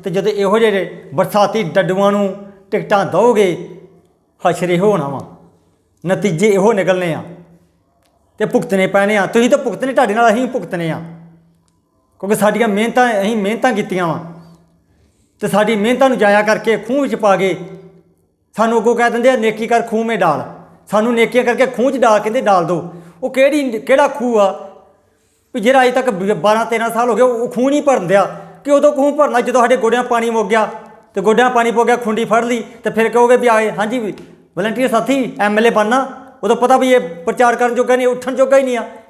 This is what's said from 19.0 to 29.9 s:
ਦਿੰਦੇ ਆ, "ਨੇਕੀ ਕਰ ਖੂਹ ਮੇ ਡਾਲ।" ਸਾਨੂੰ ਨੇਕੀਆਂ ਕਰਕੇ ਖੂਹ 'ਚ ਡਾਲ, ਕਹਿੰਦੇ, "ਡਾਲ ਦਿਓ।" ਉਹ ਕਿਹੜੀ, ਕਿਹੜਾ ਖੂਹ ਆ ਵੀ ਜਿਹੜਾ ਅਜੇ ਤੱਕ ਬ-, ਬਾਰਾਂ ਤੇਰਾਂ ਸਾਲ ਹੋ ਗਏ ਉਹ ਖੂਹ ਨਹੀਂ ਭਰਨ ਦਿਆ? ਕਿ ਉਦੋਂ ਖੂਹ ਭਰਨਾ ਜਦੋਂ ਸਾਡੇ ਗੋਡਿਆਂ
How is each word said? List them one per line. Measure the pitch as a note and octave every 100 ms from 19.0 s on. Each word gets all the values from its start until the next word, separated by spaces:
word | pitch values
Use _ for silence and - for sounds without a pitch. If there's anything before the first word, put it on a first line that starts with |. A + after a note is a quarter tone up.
| A#3
ਦਿੰਦੇ | A3 B3
ਆ, | C4
"ਨੇਕੀ | A3 G#3+ A3+
ਕਰ | A3+
ਖੂਹ | G3+ G#3+ A3+
ਮੇ | A3
ਡਾਲ।" | F3+ C#3 A#2+ - - - -
ਸਾਨੂੰ | G3+ A3
ਨੇਕੀਆਂ | A#3 A3 A#3+
ਕਰਕੇ | A3+ A3+ C4
ਖੂਹ | - B3+
'ਚ | C4
ਡਾਲ, | A#3 G#3+
ਕਹਿੰਦੇ, | G#3+ A#3
"ਡਾਲ | G#3 F#3+ E3+
ਦਿਓ।" | F3 E3+ - - -
ਉਹ | B3+
ਕਿਹੜੀ, | C4 C#4 D4+ C4+ A3
ਕਿਹੜਾ | - C4+ C#4+
ਖੂਹ | - B3 A3+
ਆ | G3 - - - _ _ _ _ _ _ _
ਵੀ | B3+
ਜਿਹੜਾ | G#3+ C4+
ਅਜੇ | B3
ਤੱਕ | B3 B3+
ਬ-, | F#3+ G3
ਬਾਰਾਂ | G#3 G3+ A3 A3+
ਤੇਰਾਂ | A3+ A3+
ਸਾਲ | G#3+ B3
ਹੋ | G#3+
ਗਏ |
ਉਹ | B3+ A#3 A#3
ਖੂਹ | G#3+ B3+
ਨਹੀਂ | D4
ਭਰਨ | C#4 B3 F3
ਦਿਆ? | G3 F3 - - -
ਕਿ | -
ਉਦੋਂ | C#4+ D4
ਖੂਹ | C#4 C#4+
ਭਰਨਾ | C#4+ C#4+ A#3+
ਜਦੋਂ | A3+ B3
ਸਾਡੇ | A#3 B3
ਗੋਡਿਆਂ | A3